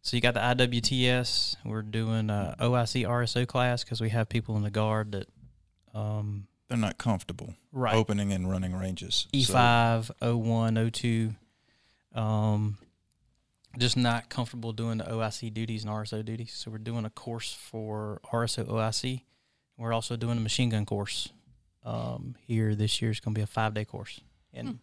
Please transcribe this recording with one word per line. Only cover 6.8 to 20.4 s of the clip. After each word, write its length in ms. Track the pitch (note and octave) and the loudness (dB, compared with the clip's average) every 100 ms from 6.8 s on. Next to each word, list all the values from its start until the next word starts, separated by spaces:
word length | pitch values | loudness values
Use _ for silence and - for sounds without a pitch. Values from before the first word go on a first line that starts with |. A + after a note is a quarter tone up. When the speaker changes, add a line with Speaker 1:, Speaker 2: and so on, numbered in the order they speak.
| G#2+ - | -2 0
Speaker 2:
comfortable 580 | - G2 - F2+ - - _ | 0 0 -2 -10 -10 -14 _
Speaker 1:
Right. 220 | C3+ B2 | -2 2
Speaker 2:
opening 380 | A2 G#2+ G#2 G2+ | 4 4 2 2
and 160 | F#2+ F#2 | 0 0
running 260 | F#2 F#2 | 0 0
ranges. 400 | F#2 F#2 F2+ - - | -2 -4 -4 -2 -2
So 120 | - | 0
Speaker 1:
E 120 | C#3 | 2
five, 680 | B2 B2+ A#2+ A#2 A#2+ A#2 A2+ - | 4 6 6 6 6 2 -2 -4
O 140 | A#2 A#2+ | 0 0
one, 400 | A2+ A2+ A2+ A2 | 2 2 2 2
O 100 | A2+ | 0
two, 460 | A2+ B2 A2+ A2 A2 _ _ _ _ _ _ _ | 0 0 2 0 -4 _ _ _ _ _ _ _
um, 640 | - A2 G#2+ G#2+ G#2 G#2+ G2+ - _ _ _ _ _ _ _ _ - | -2 2 4 4 4 2 -2 -12 _ _ _ _ _ _ _ _ 0
just 180 | B2 B2+ | 2 4
not 320 | A#2+ A#2+ - | 4 2 -2
comfortable 440 | - A#2 B2 A#2 | -4 -4 -4 -8
doing 260 | A2 A2+ A2+ | -4 -2 -2
the 120 | G#2+ | -4
O 100 | A2+ | -2
I 100 | A2 | -2
C 180 | - A2+ | -4 -8
duties 320 | G#2+ A2+ A2 | -6 -4 -4
and 80 | G#2+ | -4
R 120 | G#2+ | -6
S 100 | G#2+ | -4
O 100 | G#2+ | -6
duties. 300 | A2 A2 A2+ | -6 -8 -8
So 160 | - - | -10 -10
we're 60 | A2 | -10
doing 260 | A2 A#2 | -6 -4
a 60 | A2 | -6
course 420 | - - A#2 - | -8 -8 -6 -6
for 680 | - - A2+ A2 G#2+ G#2+ G#2 - | -10 -12 -10 -6 -6 -6 -8 -2
R 120 | A#2 | 0
S 140 | A#2 - | 0 -2
O 80 | - | -2
O 100 | A2 | 0
I 120 | A2 | 0
C. 340 | A2+ B2+ B2+ _ _ _ _ _ _ | 0 -2 -6 _ _ _ _ _ _
We're 140 | A#2 | -2
also 220 | A2+ A2 A#2 | -2 -2 -4
doing 200 | A#2 | 0
a 20 | A#2 | 0